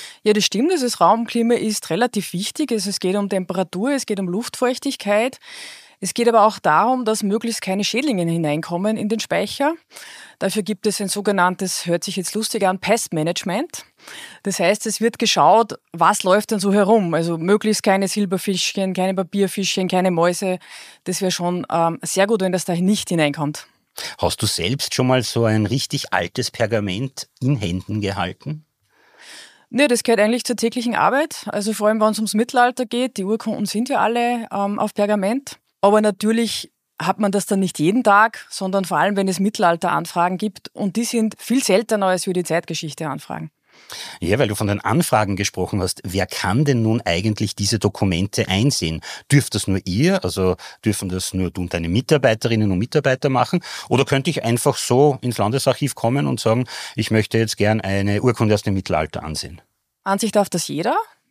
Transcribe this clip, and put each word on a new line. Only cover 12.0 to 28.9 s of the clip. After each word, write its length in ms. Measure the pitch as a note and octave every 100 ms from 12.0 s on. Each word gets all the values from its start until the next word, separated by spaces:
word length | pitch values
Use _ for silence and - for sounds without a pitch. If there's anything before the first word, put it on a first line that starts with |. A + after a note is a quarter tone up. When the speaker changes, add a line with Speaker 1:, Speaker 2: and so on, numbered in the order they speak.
Speaker 1:
sich 140 | - F#3+
jetzt 180 | F3
lustig 320 | A3 A3 A3+ F#3+
an, 140 | F#3
Pestmanagement. 1040 | - A3 - E3 D#3 - F3+ F#3+ E4+ - - _ - - - -
Das 160 | G3+ F#3
heißt, 260 | F3+ G#3 A3+
es 140 | -
wird 200 | A3+ -
geschaut, 580 | A3+ - D3+ G#3+ A3 - _
was 320 | E3+ E3 G3+
läuft 260 | F#3 G3+ G#3+
denn 80 | G#3+
so 140 | G3
herum. 420 | G3+ G3 A3+ F3
Also 240 | D#3 E3 E3
möglichst 460 | E3+ G#3 G#3+ G#3
keine 240 | - G3 G3
Silberfischchen, 840 | - G3 F#3 - F#3 - - F#3+
keine 200 | F#3 F#3
Papierfischchen, 720 | F#3+ F3+ G3+ F#3+ - F#3 - F#3
keine 240 | F#3 F#3
Mäuse. 480 | E3+ E3+ F3+ G3 F#3 - - - -
Das 160 | - F#3
wäre 100 | F#3+
schon, 340 | F3 F3 F3+ -
ähm, 300 | E3+ E3 E3+
sehr 240 | E3+ - G3+
gut, 140 | A3+
wenn 100 | F#3+
das 140 | F3+
da 100 | -
nicht 360 | E3+ F#3 G#3 -
hineinkommt. 580 | E3 D3+ D3 D3 D3 - _ _ - - -
Speaker 2:
Hast 240 | D#2+ -
du 40 | G#2+
selbst 500 | - E2 C#3 - -
schon 100 | B2+
mal 160 | B2+
so 220 | A2+ -
ein 220 | A2+ A2 G#2
richtig 460 | C3 - D3 -
altes 380 | F#2+ F2 - A2+
Pergament 760 | - A2 A2 G2+ F#2 C3+ - - -
in 140 | B2+
Händen 460 | C#3 G2 F2+ - G#2+
gehalten? 640 | G2+ G2 F2+ - C#3+ D3+ - _ _